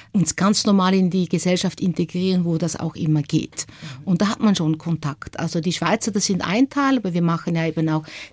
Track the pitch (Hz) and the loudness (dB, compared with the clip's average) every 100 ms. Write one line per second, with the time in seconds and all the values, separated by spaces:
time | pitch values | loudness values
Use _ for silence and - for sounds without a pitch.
0 | - 214 160 - 190 214 - 196 185 190 | -4 0 2 2 2 2 4 4 4 4
1 | 185 190 175 175 180 180 190 - 190 160 | 2 2 0 0 2 0 0 -2 -2 -2
2 | 170 180 185 185 170 165 165 - 160 - | -2 -2 0 2 2 0 -2 -4 -6 -4
3 | 156 151 147 156 - - - - 156 131 | 0 0 2 -2 -2 -8 -12 -10 -16 -10
4 | 151 170 208 - 214 190 156 160 170 156 | -2 0 0 2 2 2 2 -2 -2 -4
5 | 147 139 - - 165 175 170 165 175 214 | -4 -8 -12 -6 -4 -2 -2 -2 0 0
6 | - 208 - 185 - 202 269 285 277 262 | 0 -2 0 -2 0 0 2 2 2 2
7 | 196 175 170 165 - 165 165 160 160 156 | 0 0 0 0 -2 -2 0 0 0 0
8 | 156 - - | -4 -14 -16